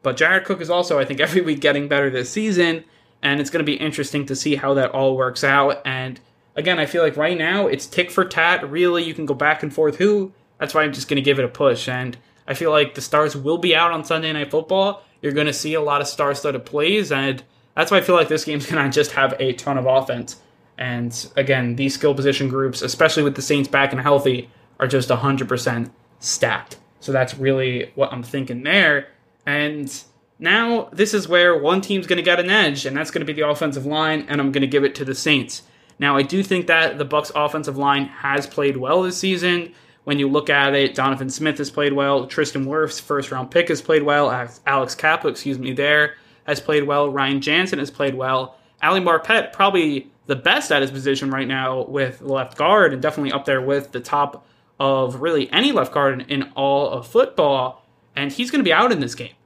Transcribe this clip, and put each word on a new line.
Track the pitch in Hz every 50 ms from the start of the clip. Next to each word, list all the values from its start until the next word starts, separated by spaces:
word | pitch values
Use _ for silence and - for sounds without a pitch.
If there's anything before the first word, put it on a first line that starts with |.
But | _ 135 127
Jared | 127 156 165 185 190 185
Cook | - 196 165
is | 170 156
also, | 170 175 175 175 165
I | 143 131
think, | 131 143 135
<laughs> | 143
every | - 156 185
week | 175 160 151 139
getting | 147 147 143 143 143 143
better | 147 143 143 139
this | 127 127 123 -
season. | - 214 214 220 196 175 175 165 165 165 160 _ _ _ _ _ _ _
And | - 143 143 147
it's | 143 139
gonna | - 170 156
be | 147 147
interesting | - 151 156 143 - 143 - - 147 139
to | 139 135
see | 131 - 151 147
how | 135 139 135 139
that | 139 131 -
all | - 131 135 135 131
works | 131 131 127 123 - -
out. | 139 139 143 139 143 - - -
And | 139 131 131 131 131 127 - _ _ _ _ _ _ _
again, | - 156 180 180 165
I | 151
feel | 143 - 170 165
like | 156 -
right | 139 151 165 180
now | 170 160 165 185 202 202
it's | 175 139 135 -
tick | - - - 175 175
for | - - 185
tat. | 185 - 175 165 156 180 175 - 143
Really, | 143 165 180 180 175 175 170
you | 160 151
can | 160 156
go | 139 143
back | 127 147 151 156 151
and | - 151 135
forth | - 160 151 143
who. | - 185 208 208 208 190 190 - _ _ _ _
That's | _ - 147 -
why | 160 156
I'm | 147 135
just | - - -
gonna | 151 139
give | 135 143 139
it | 135 131
a | 117
push. | - - 147 135 120 117 - -
And | 127 127 127 127 120 - _ _ _ _ _
I | - 139
feel | - 170 160
like | 151 151 147 139 -
the | -
stars | 135 - - 147 151 147 143
will | 143 131 143 165
be | 165 170 185 160
out | 156 170 170
on | 170 160 151
Sunday | - 165 160 160 160
Night | 156 151 147 143
Football. | - - 160 - 185 190 196 202 196 196 - _ _ _
You're | - 147 139
gonna | 143 151 151
see | 139 - - 156 156
a | 160
lot | 151 147 143 143
of | 143
star-studded | 139 - - 151 143 143 143 - 151 135 127 123
plays. | - - 147 151 170 202 214 196 -
And | 147 135 135 139 131 131 - _ _ _ _ _ _
that's | - 165 165
why | 202
I | 190
feel | - - 180
like | 170 160
this | 147 156 156 -
game's | - 151 147 135
gonna | - 165 156 139 139
just | 127 147 143 -
have | - 139 135 127 135 -
a | 139 131 127
ton | - - 147 139
of | 131 123
offense. | 131 131 135 135 - 123 120 117 - - - _ _ _ _ _ _ _
And | - 127 127 120 120 120 120 117 - - - -
again, | 143 135 135 135 131 123 120 120
these | 123 139 135 135
skill | - - 147 135
position | 131 135 139 135 - 139 131
groups, | 123 135 135 131 127 -
especially | - 123 - - 131 - - 160 147
with | 143 135
the | -
Saints | 127 - 151 143 135 139
back | - 139 139 135 135
and | 131
healthy, | 127 147 143 135 139 139 127 123 120 - _ _ _ _ _ _
are | 135
just | 127 135 131 123 -
a | 127
hundred | 113 117 139 135 131 123
percent | 113 127 117 - 139 120 117 117 - _ _ _ _ _ _
stacked. | - - - - - 117 110 - - - - - _ _ _ _
So | - - 135
that's | 131 127 123 -
really | 139 135 135 135 131 131 127 123 123 - - _
what | - 139 -
I'm | 135 123 120
thinking | 117 - 139 131 131 123 120 131
there. | 147 175 202 185 160 147 139 135 - _ _ _ _ _ _ _
And | - 143 147 147 151 151 151 147 175 - - - _ _ _ _ _ _ _
now | 160 165 190 220 233 233 233 226 - -
this | - 160 208 208 214
is | 208 165 151
where | 175 175 175 175 170
one | 151 139 156 180 190
team's | 190 - 202 190 175
gonna | - 180 175
get | 165 180 175 175
an | 175 180
edge, | 196 214 196 151 143 139 -
and | 135 135
that's | 143 156 151
gonna | - 185 165
be | 147
the | 151 151 151
offensive | 147 147 147 165 151 139 139 131
line, | 139 147 156 160 156 156 151 -
and | - 147 143
I'm | 139 139
gonna | 135 143 139
give | 135 135 143 139
it | 139 139
to | - 147
the | 131 131
Saints. | 131 - 160 151 135 120 - - - - _ _ _ _ _ _ _
Now, | 143 143 143
I | 139 139
do | 139 175 190 196
think | 196 196 180 175
that | 175 165 165 160 151 -
the | 143 147
Bucs' | 131 147 151 147 - -
offensive | 147 147 147 147 156 147 - 135
line | 135 143 143 139 139 139
has | 135 - - - 139 139 143 139
played | - - - 143 143 131
well | 127 127 131 156 180 185
this | 185 180
season. | 185 - 190 185 175 170 180 175 175 170 170 - - _ _ _ _ _
When | - 143 143
you | 139
look | 139 139 151 147 160
at | 147 143 139 139 139
it, | 139 139 131 -
Donovan | - 131 135 135 131 135 131
Smith | 127 - 156 156 143 147
has | 147 139
played | - - 147 143 143
well, | 139 139 139 139 139 123
Tristan | 127 - - 147 135 - 143 135
Wirfs, | 135 143 156 156 147 - -
first-round | - - 147 143 135 - 139 131 127 123
pick, | - 170 170 170
has | 165 139
played | - - 160 156 147
well, | 147 143 147 147 131
Alex, | 120 123 123 117 - - _
Alex | 139 139 135 131 123 -
Cappa, | - - 156 160 165 - 156
excuse | 120 - - 143 135 127
me, | 131 131
there, | 131 127 139 147 147 151 151 151 - - _ _ _ _ _
has | - 147 147
played | - - 151 151 143
well, | 143 143 143 143 143
Ryan | 135 139 135 135 139 139
Jansen | 135 147 151 170 185 185 - 147
has | 143 139
played | - - 147 139 135
well. | 127 127 131 131 131 131 127 - _ _ _ _ _
Ali | - 156 185 190
Marpet, | 180 175 170 160 165 - 220 226 202 - -
probably | - 196 202 190 185 165 156 143 131 - - _ _ _
the | - 139
best | 127 120 170 202 294 285 -
at | 156 143
his | 135 135
position | 135 135 131 139 139 135 139 135
right | 135 135 135
now | 123 135 131 131 131 131 131 120
with | - 131 143 135 127 123 -
left | - 135 135 135 127 123 -
guard, | - 147 165 202 214 190 156
and | 135 127
definitely | 131 151 151 156 143 135
up | 127 139 139
there | - 139 131
with | 127 135 139 143 135 -
the | - 123
top | 123 - - 143 143 143 - - _ _ _ _ _ _ _ _
of | 139 135 135 135 131 123 127 127
really | 135 165 165 151 135 -
any | - 180 247 285 269
left | 190 131 - -
guard | 156 143 135 135 127
in, | 123 - 143 139 139
in | - -
all | - 135 139 139 139 143 92
of | 78 127 120
football, | - - 226 262 - - - 160 147 139 135 127 127 127 - _ _ _ _ _ _ _
and | 139 139 143
he's | 139 - 240 247
gonna | - 294 226
be | 180 156
out | 165 226 247
in | 233 165
this | 139 120 -
game. | - 123 - - _ _